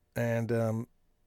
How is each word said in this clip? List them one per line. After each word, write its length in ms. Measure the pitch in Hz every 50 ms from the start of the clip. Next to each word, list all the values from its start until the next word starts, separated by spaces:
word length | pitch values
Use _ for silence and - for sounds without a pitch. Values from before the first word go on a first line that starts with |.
| _ _ -
And, 360 | 120 120 117 117 117 117 110
um, 360 | 120 117 113 110 110 110 120 - _ _ _ _ _ _ _